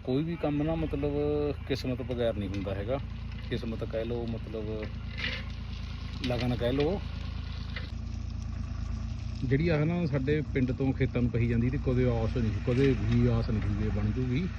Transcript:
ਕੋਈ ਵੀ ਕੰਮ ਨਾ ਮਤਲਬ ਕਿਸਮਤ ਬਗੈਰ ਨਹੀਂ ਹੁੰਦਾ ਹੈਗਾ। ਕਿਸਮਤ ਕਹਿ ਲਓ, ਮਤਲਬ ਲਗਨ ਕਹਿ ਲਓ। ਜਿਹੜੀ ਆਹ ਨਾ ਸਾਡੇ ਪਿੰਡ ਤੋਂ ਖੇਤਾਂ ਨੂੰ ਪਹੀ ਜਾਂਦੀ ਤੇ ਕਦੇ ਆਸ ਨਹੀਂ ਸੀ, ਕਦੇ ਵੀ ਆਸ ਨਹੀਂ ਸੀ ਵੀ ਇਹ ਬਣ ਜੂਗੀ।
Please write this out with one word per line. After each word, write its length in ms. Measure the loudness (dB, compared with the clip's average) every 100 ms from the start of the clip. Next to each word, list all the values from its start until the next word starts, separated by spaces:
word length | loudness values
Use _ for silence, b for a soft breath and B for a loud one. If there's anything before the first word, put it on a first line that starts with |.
ਕੋਈ 200 | 0 0
ਵੀ 120 | 0 -2
ਕੰਮ 260 | 0 0
ਨਾ 120 | 0
ਮਤਲਬ 380 | 0 0 0 0 0 0 0 0 -4 -4
ਕਿਸਮਤ 340 | -2 -2 -2
ਬਗੈਰ 320 | -2 0 0
ਨਹੀਂ 140 | 0 -2
ਹੁੰਦਾ 260 | -2 -2
ਹੈਗਾ। 240 | -4 -2 -2 -4 -8 -8 -8 -4
ਕਿਸਮਤ 340 | -4 -4 -4
ਕਹਿ 200 | -2 -2
ਲਓ, 220 | -2 -2 -2
ਮਤਲਬ 600 | -4 -4 -6 -4 -4 -4 -6 -6 -4 -4 -4 -6 -8 -8 -8 -8 -8 -8 -4 -2
ਲਗਨ 300 | 0 0 2
ਕਹਿ 160 | 2
ਲਓ। 280 | 4 2 2 -4 -6 -6 -6 -6 -6 -6 -6 -6 -8 -6 -6 -6 -6 -6 -4 -4 -4 -4 -4 -4 -6 -6 -4
ਜਿਹੜੀ 240 | 2 4 4
ਆਹ 160 | 4
ਨਾ 220 | 4 2 2
ਸਾਡੇ 360 | 2 2 2 2
ਪਿੰਡ 180 | 2 2
ਤੋਂ 200 | 2 0
ਖੇਤਾਂ 300 | 2 2 2
ਨੂੰ 80 | 2
ਪਹੀ 180 | 2 4
ਜਾਂਦੀ 220 | 4 2
ਤੇ 80 | 2
ਕਦੇ 260 | 2 4
ਆਸ 320 | 4 4 2 2
ਨਹੀਂ 160 | 2
ਸੀ, 80 | 0 2
ਕਦੇ 300 | 4 6 4
ਵੀ 280 | 4 6 6
ਆਸ 220 | 4 2
ਨਹੀਂ 120 | 0
ਸੀ 60 | 0
ਵੀ 180 | 0 0
ਇਹ 40 |
ਬਣ 200 | 2 2
ਜੂਗੀ। 380 | 0 0 0 -2